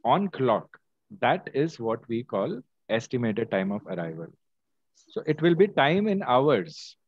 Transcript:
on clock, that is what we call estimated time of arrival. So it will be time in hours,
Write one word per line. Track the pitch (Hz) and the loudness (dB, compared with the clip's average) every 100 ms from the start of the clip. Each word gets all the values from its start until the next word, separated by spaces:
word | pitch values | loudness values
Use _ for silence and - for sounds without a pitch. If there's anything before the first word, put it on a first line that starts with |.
on | 117 151 202 | 0 0 0
clock, | - 127 101 - - _ _ _ 101 | -2 0 0 -2 -18 _ _ _ -2
that | 120 165 - | 0 0 -2
is | 131 160 - | -4 -4 -4
what | 113 117 - | -4 -4 -4
we | 117 | -6
call | 123 101 120 233 - _ - | -4 -4 -4 -6 -12 _ -4
estimated | 113 - 127 117 104 110 | -4 -2 -2 -2 -2 -2
time | 95 95 | -2 -2
of | 104 - | -4 -8
arrival. | 90 82 80 82 - _ _ _ _ _ _ _ | -8 -8 -10 -14 -18 _ _ _ _ _ _ _
So | - - | -6 -4
it | 151 | 2
will | 170 | 4
be | 170 202 | 4 4
time | 160 139 185 214 | 4 2 2 0
in | 196 | 0
hours, | 131 127 147 117 80 - - - | 2 2 4 2 0 -10 -20 -20